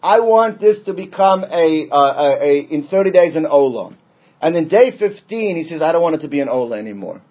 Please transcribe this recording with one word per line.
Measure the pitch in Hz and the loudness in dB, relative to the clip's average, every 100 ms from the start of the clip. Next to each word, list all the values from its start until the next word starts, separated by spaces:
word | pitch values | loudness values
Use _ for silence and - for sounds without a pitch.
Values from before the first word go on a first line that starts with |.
I | 165 220 | 2 2
want | 233 220 226 - | 4 2 2 0
this | 208 208 - | 0 0 -4
to | |
become | 185 190 - 190 190 | -10 -10 0 2 2
a, | 190 170 165 156 151 | -2 0 2 0 0
uh, | 143 | 2
a, | 139 135 143 139 | 2 2 0 0
a, | 143 143 143 | 2 0 0
in | 151 143 | -8 -4
thirty | 190 190 | 0 2
days | 180 170 147 | 4 2 0
an | 156 | 0
Olam." | 143 139 113 92 - _ _ _ _ | 2 2 -2 -10 -16 _ _ _ _
And | 156 170 | -2 -2
then | 160 | 0
day | 196 254 - | 4 2 2
fifteen, | 208 202 _ 226 214 170 | -6 -6 _ -6 -4 -6
he | |
says, | 160 165 | -8 -4
"I | 156 | 0
don't | 170 | 0
want | 170 156 | 0 -2
it | |
to | 147 | -4
be | 143 | -4
an | 135 | -2
Ola | 127 120 110 | -4 -4 -8
anymore." | 110 101 92 85 _ | -10 -12 -12 -14 _